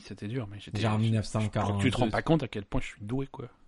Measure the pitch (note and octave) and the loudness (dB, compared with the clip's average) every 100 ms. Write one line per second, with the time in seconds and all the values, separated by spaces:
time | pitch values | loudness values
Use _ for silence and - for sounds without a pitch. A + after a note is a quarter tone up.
0 | - G2+ G#2 C3 G2+ G2+ - G2+ A2 G#2+ | -8 -10 -6 -6 -6 -10 -8 -2 0 2
1 | A2+ A2 - A2 G#2+ A2 G2+ G2+ A#2+ G2+ | 4 2 2 0 0 2 0 2 2 4
2 | A#2+ G#2+ - D#3+ C3 C#3 - C3 - - | 2 2 4 4 2 -6 -4 -4 -4 -8
3 | G#2 C3 C3+ - A#2+ - | -6 -4 -4 -8 -14 -16